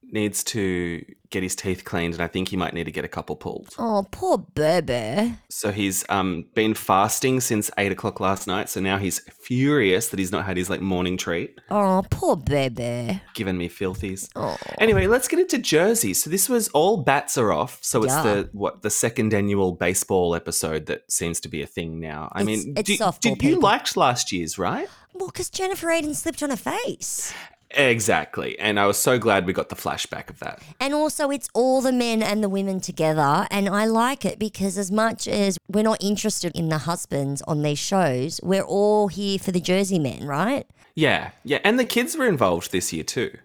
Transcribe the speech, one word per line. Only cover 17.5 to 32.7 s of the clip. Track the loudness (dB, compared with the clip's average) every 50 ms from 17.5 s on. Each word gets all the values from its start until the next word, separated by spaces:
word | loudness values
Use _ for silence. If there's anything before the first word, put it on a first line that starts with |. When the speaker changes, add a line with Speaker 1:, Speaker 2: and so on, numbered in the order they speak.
Speaker 1:
Off. | 4 2 0 -2 -6 -8
So | -6 0 2 2 4
it's | 4 2
Speaker 2:
Yeah. | 4
Speaker 1:
the, | 4 2 2 2 0 -4
what, | -6 -4 -4 -4 -4 -2
the | -4 -2
second | -2 0 0 0 0 0 0 2 2
annual | 2 2 2 2 2 2 2
baseball | 2 0 0 0 0 0 0 2 2 2 4 2 0
episode | -2 -2 -4 -4 -2 -2 -2 -2 -4 -4
that | -4 -6 -6 _ _
seems | -4 -4 -2 -2 -4 -6
to | -8 -8
be | -8 -8
a | -8
thing | -8 -8 -8 -8 -8 -8 -10
now. | -10 -10 -10 -10 -10 -10
I | -6 -4
Speaker 2:
It's, | -2
Speaker 1:
mean, | -2 -2 -4 -4 -4 -6 -4
Speaker 2:
it's | -2
Speaker 1:
do, | -2 0
Speaker 2:
softball, | 0 0 -2 -2 0
Speaker 1:
did | -2 -2 0 2
you | 2 2 4
Speaker 2:
people. | 4
Speaker 1:
liked | 4 4 4 2 0 -4 0 2
last | 4 4 4 2 -2 -4
year's, | -2 -4 -4 -4 -4 -2
right? | -2 -2 -2 -4 -6 -8 -12 -20 -20 _
Speaker 2:
Well, | _ -10 -10 -8
'cause | -8 -8 -10 -8
Jennifer | -4 -4 -4 -4 -4 -4 -2 0
Aiden | 0 0 0 -2 -6
slipped | -4 -4 -4 -4 -4
on | -4 -4
her | -4
face. | -4 -4 -6 -4 -4 -4 -4 -6 -6 -8 -8 -6 -6 -6 -8 -10 -12 -16 -18 _ _ _ _
Speaker 1:
Exactly. | 2 4 4 4 4 2 2 2 2 2 2 -2 -6 -6 -6 -6 -6 -2
And | -2 0 2 4
I | 4
was | 4 4
so | 4 4 4 4 4
glad | 4 4 4 4 4
we | 2
got | -2 -2 -2 -6
the | -8
flashback | -6 -4 -6 -4 -4 -6 -8 -8 -12 -12 -14
of | -16 -12
that. | -12 -12 -12 -14 -18 -20 -10 _
Speaker 2:
And | -4 -2 0
also | 0 0 0 0 -2 -2 0
it's | -2 -2 -4 -4 _
all | 2 4 4 4 4
the | 4 2
men | 2 2 2 2 2 2
and | 2 2 0 0
the | 0 0
women | 0 0 -2 -2